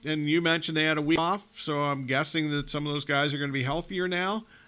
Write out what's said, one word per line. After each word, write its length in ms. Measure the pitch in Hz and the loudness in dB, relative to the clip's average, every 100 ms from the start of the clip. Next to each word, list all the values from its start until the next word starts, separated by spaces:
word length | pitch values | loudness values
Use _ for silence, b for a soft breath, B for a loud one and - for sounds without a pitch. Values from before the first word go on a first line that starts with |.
| 147 | -4
and 240 | 156 147 | -2 2
you 120 | 160 | 4
mentioned 360 | 170 165 156 156 | 4 2 0 0
they 80 | 156 | 2
had 120 | 156 | 2
a 40 | |
week 180 | 151 165 | 2 2
off, 240 | 170 202 - - | 2 0 -6 -10
so 260 | - 147 | -4 0
I'm 220 | 147 139 127 | 0 0 0
guessing 460 | 131 147 165 151 | 0 0 0 0
that 180 | 147 139 | -2 -2
some 180 | 151 147 | -4 -2
of 60 | |
those 100 | 147 | -4
guys 300 | 139 143 147 | 0 2 2
are 40 | 143 | 0
gonna 140 | 143 | -2
be 120 | 135 | -2
healthier 440 | 127 156 175 190 180 | -2 -2 -4 -4 -2
now. 380 | 180 185 220 220 B | 0 -2 -2 -6 B